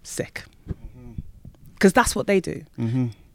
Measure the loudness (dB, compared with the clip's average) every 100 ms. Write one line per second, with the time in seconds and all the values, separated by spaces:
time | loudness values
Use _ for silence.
0 | -10 -8 -8 -10 -16 -14 -12 -12 -14 -16
1 | -14 -14 -14 -16 -20 -20 -20 4 6 6
2 | 4 0 2 2 0 -6 -10 -4 0 0
3 | 0 -4 -18